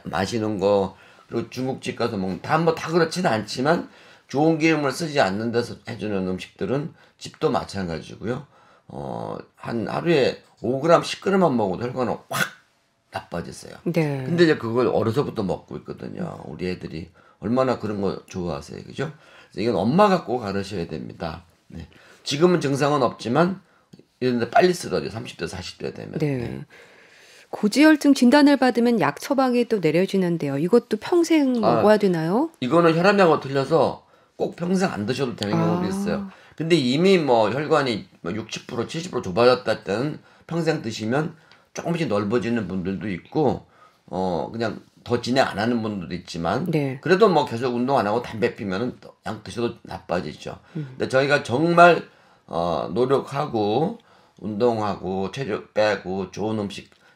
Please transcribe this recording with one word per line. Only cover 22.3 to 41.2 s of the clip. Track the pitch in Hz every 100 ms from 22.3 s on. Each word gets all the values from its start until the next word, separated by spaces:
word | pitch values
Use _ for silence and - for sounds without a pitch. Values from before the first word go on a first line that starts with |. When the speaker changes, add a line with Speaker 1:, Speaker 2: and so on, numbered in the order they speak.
| 139 180 170
Speaker 1:
증상은 | 147 139 135 147
없지만 | 120 - 110 135 180 190 _ _ _ - _ -
이런 | 127 120
데 | 113
빨리 | - 180
쓰러져요. | 175 - 85 71
삼십 | 104 123 -
대, | 82
사십 | 90 90 -
대 | 69
되면. | - 52 -
Speaker 2:
네. | 151 131
Speaker 1:
네. | 117 65 147 - - - - - - - -
Speaker 2:
고지혈증 | - 208 254 311 302 285
진단을 | 277 240 294 285 285
받으면 | 254 240 240 226
약 | 143 -
처방이 | - 269 262 240 240
또 | -
내려지는데요. | 160 160 190 196 175 170 143 139
이것도 | 175 240 - 214
평생 | - 349 330 320 269 247
Speaker 1:
아, | 214 233
Speaker 2:
먹어야 | 208 214
되나요? | 202 170 160 214 320 -
Speaker 1:
이거는 | 123 165 170 160
혈압약하고 | 190 202 175 143
틀려서 | 135 139 135 160 107 - _ _ _ -
꼭 | -
평생 | - 90 95 190
안 | 95 104
드셔도 | 127 131
되는 | 107 101
경우도 | 110 - 175 -
Speaker 2:
아. |
Speaker 1:
있어요. | 196 - 82 196 - - -
근데 | 160 220
이미 | 123 143 185 185
뭐 | 143 117 107
혈관이 | 123 147 151 135 104 - _
뭐 | 85
육십 | 104 110 - -
프로, | 120 107
칠십 | 165 170
프로 | 123
좁아졌다 | 95 90 123 127 - 107
때는 | - 104 147 - - _ -
평생 | 165 160 151
드시면 | 113 107 107 135